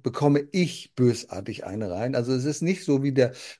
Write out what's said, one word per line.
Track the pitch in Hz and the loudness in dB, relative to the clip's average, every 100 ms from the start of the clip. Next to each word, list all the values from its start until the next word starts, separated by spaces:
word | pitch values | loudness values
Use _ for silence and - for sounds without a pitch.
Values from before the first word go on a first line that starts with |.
bekomme | 123 - 143 143 - | -6 2 4 4 2
ich | 185 165 - - - | 0 0 -4 -8 2
bösartig | 123 113 - 90 - 104 92 | 2 2 -4 -10 -10 -10 -8
eine | 104 101 | -6 -6
rein. | 90 123 131 | -4 -2 -2
Also | 120 | 0
es | 131 139 | 0 -2
ist | 143 | -2
nicht | 165 185 | -2 -2
so | - 135 | 2 2
wie | 139 | 2
der | 135 120 - - | 4 2 0 -18